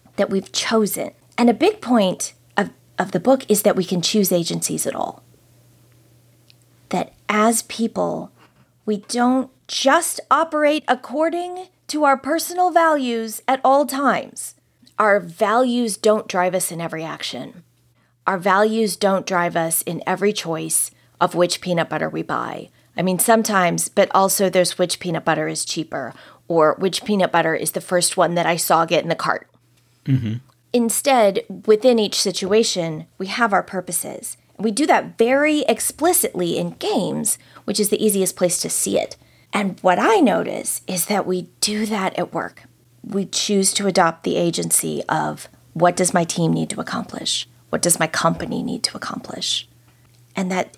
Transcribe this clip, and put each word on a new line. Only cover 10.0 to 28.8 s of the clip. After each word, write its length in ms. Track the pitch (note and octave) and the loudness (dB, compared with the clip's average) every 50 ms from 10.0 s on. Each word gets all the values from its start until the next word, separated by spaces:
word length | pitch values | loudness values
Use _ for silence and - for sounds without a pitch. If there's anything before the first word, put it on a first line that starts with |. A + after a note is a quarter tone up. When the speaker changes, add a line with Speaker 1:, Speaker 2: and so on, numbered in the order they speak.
| E4 - - - - - | 2 0 -6 -8 0 0
Speaker 1:
operate 540 | C4+ D4 E4 D#4+ D#4+ D4+ D4+ D4 D4+ D4+ - | 2 2 2 0 0 0 2 2 2 0 0
according 840 | - C4 B3+ - - A#3+ D4 D#4+ E4 D#4+ F4 F4 F4+ F4+ F#4 F#4 - _ _ _ - | 0 -2 -2 -2 -8 -2 0 0 0 0 -4 -6 -6 -10 -12 -14 -16 _ _ _ -8
to 160 | - D4+ D4+ | -4 0 2
our 120 | C#4 C4+ | 2 2
personal 540 | C4 - C4 D#4+ E4 D#4+ - F4 F4+ F4+ F4+ | 2 0 -2 -2 -2 -2 -4 -2 0 0 4
values 720 | D#4+ E4+ E4 D#4+ D#4 D4 C4 B3 A#3 A3+ A3+ A3+ G#3+ - - | 4 4 4 4 4 2 0 -2 -2 -2 -4 -6 -8 -8 -2
at 140 | - C4 C4 - | -2 -2 2 4
all 200 | C4 C4+ C#4+ D4 | 4 4 4 4
times. 720 | - C4+ C4+ C#4+ B3+ G3+ C#3 - - - - - - - _ _ _ _ _ _ _ _ - | 2 -2 0 2 2 2 0 -2 -8 -12 -14 -14 -14 -14 _ _ _ _ _ _ _ _ 2
Our 220 | G#3+ G#3+ G3 G#3 | 4 4 4 4
values 800 | F3+ E3+ E3 - G#3+ G3 G#3+ A#3+ C4 B3+ A#3+ A#3+ A#3+ A3+ G3 - | 2 -4 -4 -2 0 2 4 2 2 2 2 0 0 -2 -2 0
don't 300 | - G#3+ G#3+ G#3+ - - | 2 2 2 2 0 -2
drive 260 | - F#3 F3+ F#3 F3+ | -2 0 0 2 0
us 180 | F#3 F3+ - F3 | -2 -4 -4 -6
in 80 | E3 | -6
every 220 | E3 E3 D#3+ D#3+ D#3+ | -8 -6 -6 -8 -8
action. 600 | D#3 D3+ D#3 - - - A#2+ C#3 - - - - _ _ _ _ _ _ _ _ _ _ _ - | -8 -10 -8 -10 -10 -8 -10 -12 -12 -16 -20 -20 _ _ _ _ _ _ _ _ _ _ _ -4
Our 120 | F3 F#3+ F#3 | -2 -2 0
values 580 | E3+ G3+ F#3 G3 G#3+ A3 A3 A3+ A3+ G#3 - | 2 2 4 4 4 4 2 2 0 0 0
don't 300 | - G#3 G3 G3 F#3 - | 0 0 2 2 2 0
drive 300 | - F#3+ F3 F3 F3 E3 | 0 -2 0 0 0 0
us 260 | E3 E3 E3 D#3+ - - | -2 -2 0 -2 -4 -4
in 200 | F#3 E3+ D#3+ - | -4 -6 -6 -4
every 260 | - F#3 F3 F#3+ G#3 G#3 | -4 -2 0 0 0 0
choice 580 | - - E3 E3 D#3+ D#3+ D#3+ - - - - _ _ _ _ _ - | -2 -4 -6 -6 -6 -6 -4 -2 -4 -4 -4 _ _ _ _ _ -2
of 140 | F3 F3+ - | -2 0 2
which 260 | F3 F3 F3 - - | 2 2 2 0 -4
peanut 300 | - F#3 F3 E3+ D#3+ - | -2 -2 0 0 0 -2
butter 180 | D3+ D#3 D#3 D#3 | -2 -4 -4 -4
we 140 | D#3 D#3+ E3 | -6 -6 -6
buy. 480 | - C#3+ B2 A#2 A2 - - - - _ _ _ _ - | -4 -4 -6 -4 -6 -8 -12 -14 -18 _ _ _ _ -6
I 60 | - F3 | -2 -2
mean, 160 | F#3 F#3 F3 | 0 0 0
sometimes, 720 | - - A3+ A3+ G#3+ G#3+ G#3 F#3+ F3+ E3+ E3+ E3 - - | 2 4 4 4 4 2 0 2 2 2 0 -2 -4 -4
but 220 | - - G3 - - | 2 2 2 4 4
also 340 | F#3 F#3+ G3 F#3+ - G3 F#3 | 2 2 4 2 2 0 2
there's 300 | F3+ F#3 F3+ F3 - - | 4 2 2 2 2 -2
which 220 | F3+ F3 - - | -2 -2 -2 -6
peanut 240 | - F3+ E3+ D#3+ E3 | -6 -4 -4 -2 0
butter 240 | E3 D#3+ D#3 D#3 D#3+ | 0 0 0 -2 -4
is 180 | D#3+ D3+ - | -4 -6 -6
cheaper 480 | - - E3+ - - - C#3 C3 A2 A2 - - - - _ _ - | -6 -6 -8 -6 -6 -6 -8 -8 -8 -12 -16 -20 -20 -20 _ _ -2
or 280 | E3+ E3 D3+ D#3 - - | 2 4 4 4 4 2
which 260 | F#3 F#3+ E3+ - - | 0 -2 -2 -2 -2
peanut 280 | - G#3 G3 F3+ - - | -2 0 2 2 2 2
butter 220 | E3+ D#3+ D#3+ D#3+ | 0 0 0 0
is 180 | - - - - | -2 -4 -4 -4
the 80 | F#3+ | -6
first 360 | - - F#3 F3+ F3 - - | -6 -2 -2 0 0 0 2
one 180 | - F3 D#3+ E3+ | 2 2 2 2
that 100 | F3 E3 | 0 0
I 100 | D#3+ F3 | 0 0
saw 300 | E3 - - F3+ D#3+ | -2 0 2 2 2